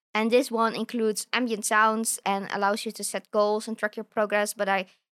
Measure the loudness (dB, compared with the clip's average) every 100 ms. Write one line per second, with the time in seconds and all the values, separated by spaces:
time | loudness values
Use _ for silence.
0 | _ -2 2 4 2 0 0 0 -4 -2
1 | 0 -2 -4 -2 -2 -2 0 4 4 4
2 | -2 -2 -2 -2 -2 -2 0 0 -4 -8
3 | -8 -8 -4 0 2 0 -4 -6 -6 -6
4 | -6 -2 0 2 0 -2 0 0 -2 _
5 | _